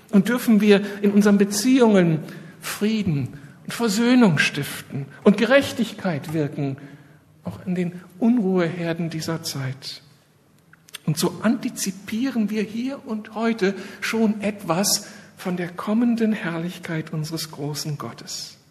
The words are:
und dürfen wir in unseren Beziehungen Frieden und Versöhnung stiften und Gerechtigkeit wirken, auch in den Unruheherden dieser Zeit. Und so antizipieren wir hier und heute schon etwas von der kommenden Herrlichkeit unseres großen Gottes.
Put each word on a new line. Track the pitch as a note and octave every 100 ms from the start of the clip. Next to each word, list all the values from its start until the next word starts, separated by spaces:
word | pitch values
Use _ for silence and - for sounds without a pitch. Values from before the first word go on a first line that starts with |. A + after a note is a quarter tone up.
| -
und | G#3 F#3+
dürfen | A#3+ A#3+ G#3+
wir | G#3+ G3+ G3+ -
in | G3+
unseren | G3+ G#3 G3+
Beziehungen | G3+ - B3+ C4 A#3 G3 F3 D#3 - - - -
Frieden | - - G#3 A3 F#3 C#3+ B2 - - -
und | -
Versöhnung | - A#3 G3 A#3 B3+ A3+ D3
stiften | - - C#3 - - C3+ C#3 -
und | - G3+
Gerechtigkeit | A3+ C4+ C#4 - A3 - F#3+ D3 C3
wirken, | D#3+ C#3+ C#3+ C#3 C3+ - - - - _ _
auch | - - -
in |
den | F3+ F3 - - -
Unruheherden | A3+ B3 F#3+ F#3 E3+ F3 E3+ E3 E3
dieser | D#3+ D#3 E3
Zeit. | - C#3 C3 C3 - - _ _ _ _ _ _ _ _ _ -
Und | - D3
so | F3+ F3
antizipieren | G3+ C4+ B3+ - G#3 - - A3 C4+ A#3 G3+
wir | G#3+
hier | G#3+ A3 B3+ C#4 -
und | A3 G#3+
heute | G#3+ A#3 A3+ F#3+ F#3+ - -
schon | - A3+ A3 G#3+
etwas | G3+ G#3 E3+ E3 G3+ - - - - -
von | F#3+ F3+
der | F3
kommenden | - - A3 A#3+ A3+ A3
Herrlichkeit | G#3 E3 E3 F3 F3+ - D#3+ D#3
unseres | D#3+ D#3 D#3+ -
großen | - D3 D3 D#3 D3
Gottes. | A#2 A#2 - - - - _